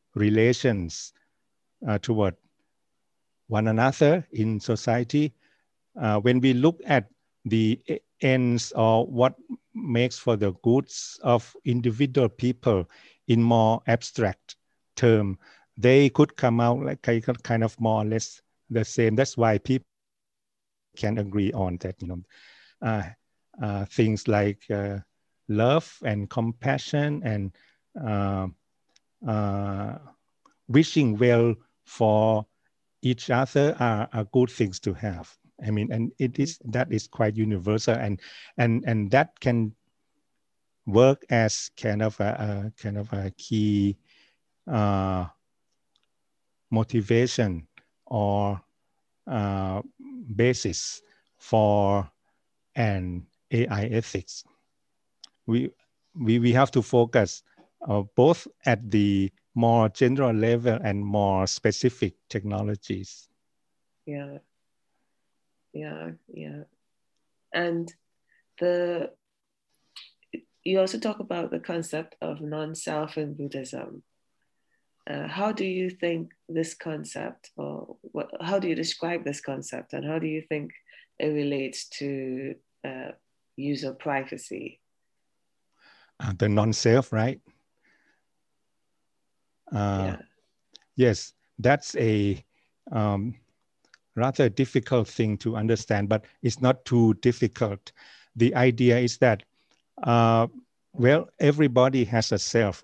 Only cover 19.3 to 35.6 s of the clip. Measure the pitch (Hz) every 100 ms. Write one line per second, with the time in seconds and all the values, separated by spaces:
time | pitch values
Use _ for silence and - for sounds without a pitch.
19.3 | - 113 104 - 131 - _ _ _ _
20.3 | _ _ _ _ _ _ - 107 110 101
21.3 | 101 98 113 92 90 92 92 87 87 90
22.3 | _ - - _ - 113 107 87 107 _
23.3 | _ _ - 107 101 98 - 110 107 -
24.3 | 104 104 101 - 104 101 98 - _ _
25.3 | _ - 107 120 156 - - 120 104 101
26.3 | 123 117 120 135 135 - 147 147 147 117
27.3 | 104 95 - _ _ _ 208 123 104 98
28.3 | 98 92 - _ _ _ _ _ _ 156
29.3 | 107 101 101 101 98 104 143 - _ _
30.3 | _ _ _ - 127 160 160 131 107 123
31.3 | 120 117 107 _ _ _ - 113 107 110
32.3 | 107 104 _ _ _ _ _ 131 117 -
33.3 | 123 135 147 143 - 123 107 113 113 104
34.3 | 127 123 - 107 90 107 87 110 82 85
35.3 | _ _ _